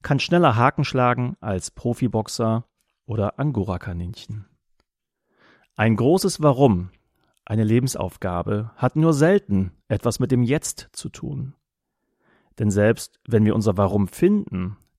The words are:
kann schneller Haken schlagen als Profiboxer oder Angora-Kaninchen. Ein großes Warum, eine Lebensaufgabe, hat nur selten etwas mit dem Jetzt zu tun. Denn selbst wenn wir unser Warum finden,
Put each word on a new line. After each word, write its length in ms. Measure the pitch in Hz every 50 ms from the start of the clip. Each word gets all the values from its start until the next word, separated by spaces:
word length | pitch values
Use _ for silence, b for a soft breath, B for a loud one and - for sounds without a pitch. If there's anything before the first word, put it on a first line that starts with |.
kann 180 | - - - 107
schneller 380 | - - - 175 170 135 107
Haken 260 | 120 123 135 - 165
schlagen 540 | 135 - - 127 123 123 120 123 123 131 - _
als 300 | - 110 95 87 - -
Profiboxer 960 | _ - - 120 117 - 127 107 110 110 107 - - - 113 113 113 113 - _ _ _ _ _ _ _ _
oder 340 | - 107 107 98 - - -
Angora-Kaninchen. 1080 | 139 151 123 107 90 98 90 85 - 98 87 85 87 90 - - - - 107 104 98 _ _ _ _ _ _ _ _ _ _ _ _ _ _ b b b b b b b b b b b b
Ein 180 | - 110 113 110
großes 460 | 104 117 143 180 190 - 185 - -
Warum, 460 | 151 147 123 127 143 120 95 87 92 92 _ _ _ _ _ _ _ _ _ _ _
eine 200 | - 107 110 110
Lebensaufgabe, 1040 | 107 113 123 131 127 - - 95 90 - - - 90 87 87 - 107 104 104 113 110 _
hat 200 | - 127 123 -
nur 160 | 156 160 165
selten 600 | 151 139 156 175 202 196 - - 101 95 95 87 - _ _ -
etwas 320 | 107 - - 120 - -
mit 120 | 123 -
dem 100 | 131 123
Jetzt 460 | 120 117 143 160 - - - - - _
zu 180 | _ - - -
tun. 420 | - - - 151 143 - 135 139 - _ _ _ _ _ _ _ _ _ _ _ _ _ _ _ _ _ _ _ _ -
Denn 120 | 107 104
selbst 500 | 95 104 104 113 - - - - _ _ _ -
wenn 160 | 117 107 107
wir 100 | 107 -
unser 220 | 113 101 113 90
Warum 320 | 104 101 90 101 101 98 -
finden, 680 | - - 175 196 214 202 - - - 90 90 104 104 _ _ _ _